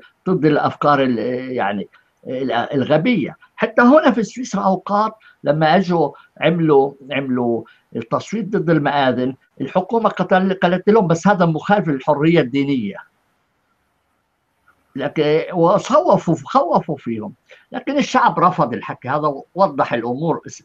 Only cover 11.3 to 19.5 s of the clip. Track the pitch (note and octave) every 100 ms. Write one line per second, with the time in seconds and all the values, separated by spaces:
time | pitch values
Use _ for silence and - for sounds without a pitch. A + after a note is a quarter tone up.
11.3 | F#3+ E3+ D#3 - G#3 D#3+ C3+ C#3+ C#3+ D#3+
12.3 | E3+ B2+ C#3 C#3 C3+ G2+ - - _ _
13.3 | _ _ _ _ _ _ _ _ _ _
14.3 | _ _ _ _ _ _ - C#3+ - D3
15.3 | D#3 D3+ F3 E3 G3 - C#4+ F4 G3 -
16.3 | D3+ - B3+ E4+ A#3+ E3 C#3 B2 A2+ G#2
17.3 | - _ - _ - - C#4+ - B3+ A3+
18.3 | - F3 E3 C#3 A2+ - C3+ B2+ D3 D3+
19.3 | C3+ -